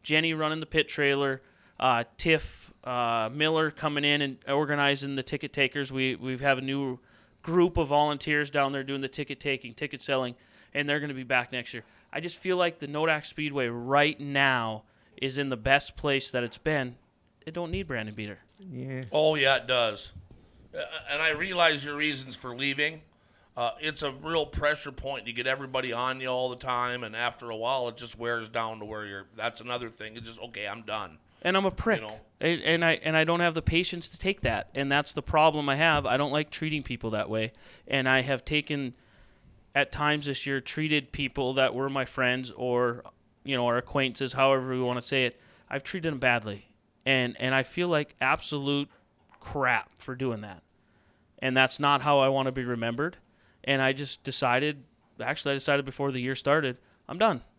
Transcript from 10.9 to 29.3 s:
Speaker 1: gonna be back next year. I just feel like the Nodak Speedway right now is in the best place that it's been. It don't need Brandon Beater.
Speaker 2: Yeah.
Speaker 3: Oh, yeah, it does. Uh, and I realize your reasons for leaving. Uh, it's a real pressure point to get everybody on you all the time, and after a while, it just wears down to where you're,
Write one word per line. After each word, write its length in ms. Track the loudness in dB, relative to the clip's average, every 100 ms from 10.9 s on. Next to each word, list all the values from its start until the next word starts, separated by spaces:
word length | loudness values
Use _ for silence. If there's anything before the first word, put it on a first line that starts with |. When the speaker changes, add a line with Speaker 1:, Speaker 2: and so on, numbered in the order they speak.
| 0
Speaker 1:
gonna 140 | -2
be 80 | -8
back 300 | 0 0 0
next 220 | -6 -8
year. 100 | -12 -14 _ _
I 100 | -8
just 180 | -8 -6
feel 180 | -2 2
like 220 | 2 0
the 80 | -8
Nodak 380 | -2 0 0 -4
Speedway 420 | -6 -4 -2 -2
right 500 | -2 2 4 4 2
now 680 | -4 2 4 4 0 -6 -12 _ _ -6
is 160 | -4 -2
in 140 | -2
the 60 | -2
best 360 | 4 4 2
place 360 | -4 0 0 0
that 120 | -2
it's 160 | -4 -4
been. 380 | -2 -2 -2 -8 _ _ _ _
It 80 | -12
don't 180 | -8 -6
need 160 | -6 -6
Brandon 280 | -6 -6
Beater. 240 | -8 -10 -12 _ _ -14
Speaker 2:
Yeah. 320 | -10 -8 -8 -2
Speaker 3:
Oh, 220 | 2 4
yeah, 220 | 6 4 4
it 100 | 4
does. 460 | 2 2 -2 -10 -16 -20 -20 -20 _ -14
Uh, 60 | -10 -8 -10 -6
and 100 | 0
I 80 | 2
realize 520 | 2 0 4 4 4
your 120 | -2 -2
reasons 380 | -2 -2 -8
for 220 | -12 -10 -4
leaving. 460 | -2 0 -2 -2 -18 _ _ _ _ -4
Uh, 160 | -4 -2
it's 220 | -6 -4
a 100 | -6
real 340 | -6 -2 -2 -2
pressure 460 | 0 0 0 -6
point 340 | -10 -8 -8 -6
to 60 |
get 140 | -4 -2
everybody 460 | -2 -2 -4 -2
on 280 | -2 -2 -2
you 80 | -2
all 200 | 0 -2
the 80 | -4
time, 460 | -2 0 0 -2
and 120 | -6 -2
after 340 | -4 -4 -10
a 60 | -4
while, 320 | -2 -2 -2
it 80 | -6
just 220 | -10 -6
wears 300 | -4 -4 -4
down 300 | -4 -4 -6
to 60 |
where 200 | -10 -10
you're, 220 | -10 -12 -14